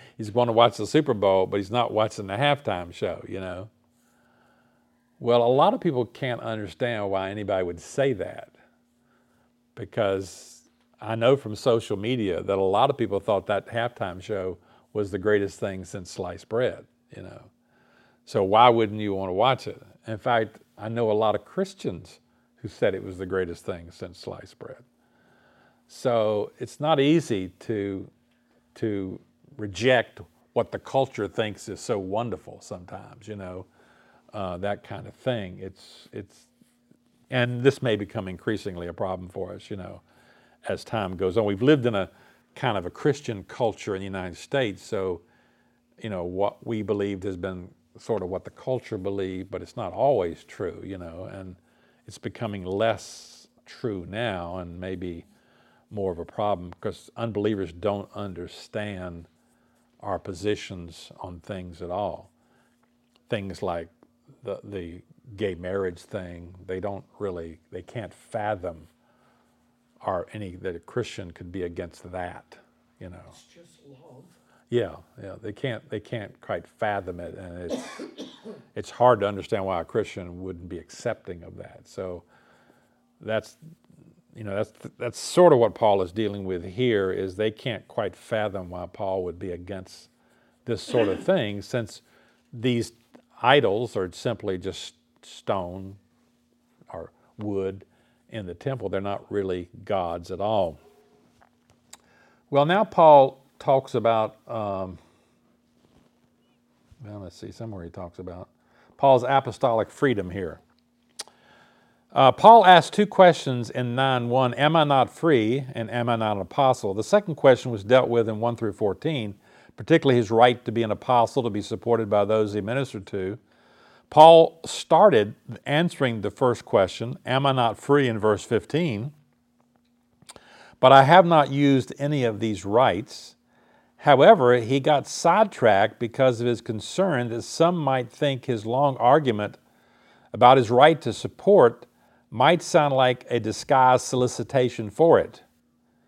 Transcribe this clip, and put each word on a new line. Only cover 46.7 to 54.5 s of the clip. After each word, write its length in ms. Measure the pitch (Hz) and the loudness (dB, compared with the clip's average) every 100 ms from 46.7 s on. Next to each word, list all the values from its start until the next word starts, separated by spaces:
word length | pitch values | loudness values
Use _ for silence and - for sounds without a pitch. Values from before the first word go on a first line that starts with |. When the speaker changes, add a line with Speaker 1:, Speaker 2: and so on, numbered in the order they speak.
| 110 | -6
Speaker 1:
believed 420 | 101 104 101 98 | -4 -4 -4 -6
has 120 | 98 90 | -10 -8
been 320 | 95 92 90 _ _ - | -10 -12 -16 _ _ -14
sort 240 | - 107 | -8 -6
of 60 | 90 | -6
what 160 | 90 | -10
the 60 | - | -12
culture 460 | - - 127 - 104 | -14 -8 -8 -8 -10
believed, 540 | 95 101 95 92 95 | -8 -6 -6 -8 -10
but 100 | 92 | -12
it's 160 | 87 - | -12 -12
not 160 | 95 | -10
always 520 | 92 135 120 87 80 | -2 0 0 -2 -8
true, 360 | - - 92 101 | -16 -12 -10 -10
you 140 | 92 95 | -14 -14
know, 300 | 87 85 95 | -14 -16 -16
and 240 | 95 95 90 _ _ _ _ - | -16 -18 -20 _ _ _ _ -20
it's 120 | - | -16
becoming 460 | 113 - 113 101 | -14 -10 -10 -8
less 840 | 90 98 113 101 - - - - _ _ - | -6 -2 -2 -2 -8 -20 -20 -20 _ _ -20
true 400 | - 123 98 87 | -10 -8 -8 -10
now 500 | 104 120 90 85 | -8 -6 -6 -8